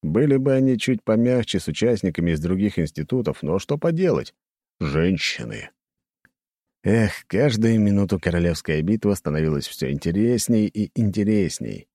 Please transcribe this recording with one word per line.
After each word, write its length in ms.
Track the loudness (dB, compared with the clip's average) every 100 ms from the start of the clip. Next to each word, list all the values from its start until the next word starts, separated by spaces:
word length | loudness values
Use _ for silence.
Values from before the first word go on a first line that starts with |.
Были 340 | 0 2 4 4
бы 180 | 4
они 240 | 2 2 2
чуть 260 | 0 -2
помягче 560 | 2 2 4 2 0 -4
с 80 | -4
участниками 640 | -2 0 2 0 0 0
из 80 | 0
других 380 | 0 0 0 0
институтов, 640 | -4 -4 -4 -2 -2 -4
но 160 | -2 -4
что 180 | -2 -2
поделать? 580 | -2 0 0 0 -4 _ _ _ _ _
Женщины. 880 | -4 0 0 0 -2 -6 -10 -12 -14 _ _ _ _ _ _ _ _ _ _ _
Эх, 440 | 0 2 2 -2 -6
каждую 520 | 0 2 2 2 4
минуту 400 | 2 2 0 0
королевская 640 | 0 0 0 -2 -2 -2
битва 340 | 0 0 0
становилась 540 | -2 -2 -2 0 -2 -4
всё 220 | -6 -6
интересней 760 | -4 -2 0 0 0 2 2 2
и 240 | -2 -4 -2
интересней. 880 | -2 0 0 2 0 -4 -10 -12 -16